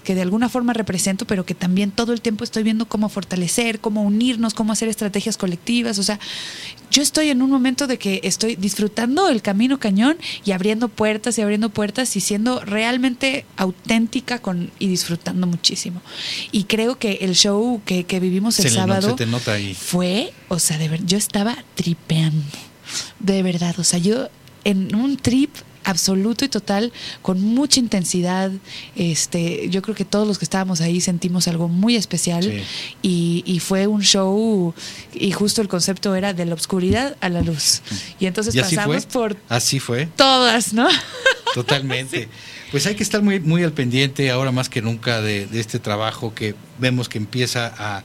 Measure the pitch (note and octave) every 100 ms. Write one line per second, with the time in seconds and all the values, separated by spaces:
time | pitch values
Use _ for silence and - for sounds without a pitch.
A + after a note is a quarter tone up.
0 | - F#3 F3+ G#3+ A#3+ B3+ A#3+ A3+ G#3 F#3
1 | G3 F#3+ A#3 G3 F3 F3 F3+ F#3 G3+ F#3+
2 | A#3 A#3 A#3 A3 A#3 A3 A3 A3 A3+ G#3+
3 | G#3+ G3+ F3 F3+ E3+ - A#3 G#3+ A3+ G#3+
4 | G#3 G#3 B3 A3+ A3+ - A3 G#3+ A3+ G#3
5 | G#3 G3+ A3 G3+ F#3+ F3 - A#3+ A#3 G3+
6 | G3 G#3 - - - - - - - C4+
7 | C#4+ - D#4 B3+ C4+ C4+ B3+ B3+ C#4 B3+
8 | G3+ F#3+ F#3+ - A3+ A#3 G3 - G#3 G#3+
9 | A#3+ D4 F#4+ A3+ G#3 G3 B3+ C4+ A3 F#3+
10 | B3 E4 - - - F#3 G3+ A3 A#3+ -
11 | G#3+ G#3+ A3+ A3+ G#3 G#3+ A3 G#3+ G#3 G#3
12 | B3 G3+ - G#3 A#3 B3+ - G#3 A3+ B3
13 | B3+ A#3+ C4+ C4+ - - F#3+ F3+ - A3+
14 | A3+ C4 - A#3+ - F3+ E3+ - G3 F3+
15 | - E3+ - F3+ F3+ E3+ - F#3 - F3+
16 | - - - - - G#3+ F#3+ A3 A3+ C4
17 | A3 F#3+ F#3+ F3+ G#3 G3+ A#3 A#3 - F3+
18 | F3 F#3 F#3 F#3 A3 A3 D#3+ A2+ A2 -
19 | G2+ C4 A2+ A#2+ A#2 G#2 G2+ F#2 - F3+
20 | F3+ G3 F4+ - - E3+ - D#3 D#3 D#3+
21 | F3 G3 - G#3 G#3 - - - - E3
22 | - D#3+ D#3+ D#3 C#3+ - - - - -
23 | - - F#3+ G3 F#3 E3+ F3 E3+ E3 F3+
24 | F3+ A#3 - - - - G#3 F#3+ F#3+ G#3
25 | C4+ C#4 - B3+ D4 - - - - E3+
26 | - F#3+ G#3 A#3 C#4 G#3+ - G3+ A#3 -
27 | - - - F#3 G3+ A#3+ C#4+ C4+ A#3 G3+
28 | E3+ F3+ F3 F#3 F#3+ F#3+ - - - -
29 | E3+ D#3 - F3 E3+ - - F#3+ F#3+ G#3
30 | F#3+ G#3 G#3+ G3 E3+ F#3+ F#3+ E3+ E3 F3
31 | F3 F3 F3+ F3+ F3 E3 E3+ F3 G#3+ A#3+
32 | - E3+ - E3+ G3 G#3 G3+ - - -
33 | F#3+ F3 E3+ E3+ F3 F3 - G3 G3 G#3+
34 | G3 G3+ F#3+ G3 A3+ G#3 F3 - - -
35 | - - G3 E3 G3+ A3+ G3+ F3+ F3+ F#3
36 | G3+ F#3 G3 F3 E3+ E3 - F#3+ F#3 G#3
37 | C#4 - F#3+ F3 E3+ D3+ - - - -
38 | - - F#3 F3+ A3 C3 F#3+ E3 G#3 -
39 | - C4 A3 G3+ - A#2 - C#3 - A#2+
40 | D#3+ - C4+ C4 B3 A3+ - G#3+ D4 D#4
41 | - B4+ B4 - A4+ B4 B2 C#3 C3+ B2+
42 | C3 E3+ A2 - - - - C#3+ D3+ G#3
43 | G#3+ G#3 G3+ G3 D3+ E3+ E3+ D3+ B2 B2+
44 | C#3 C#3 C3+ B2+ C3+ B2+ B2+ B2 A2 A#2
45 | A#2 A2+ G#2+ G2+ G2 A2+ A2 A#2+ - G#2
46 | A2 - A2+ A2 G#2+ G2+ - - B2+ B2+
47 | A#2 A#2 G#2 B2 B2 B2+ A#2 A2 G#2 G2